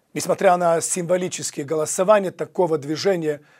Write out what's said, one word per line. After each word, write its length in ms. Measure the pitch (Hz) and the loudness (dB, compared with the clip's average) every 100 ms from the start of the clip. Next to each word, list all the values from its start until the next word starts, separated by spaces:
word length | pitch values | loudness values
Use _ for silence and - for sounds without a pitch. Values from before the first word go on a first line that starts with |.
| _ | _
Несмотря 440 | 147 170 170 196 175 | -10 -4 2 4 4
на 240 | 175 165 | 2 0
символические 840 | - 185 170 180 185 - 147 - 143 | -2 -6 -2 -2 -2 -8 -10 -8 -6
голосования 680 | 156 151 - 185 214 185 | -4 -4 -2 4 4 4
такого 460 | - 156 - 180 156 | -6 -8 0 0 0
движения 640 | 139 156 202 185 156 147 _ | -2 -2 0 0 -2 -4 _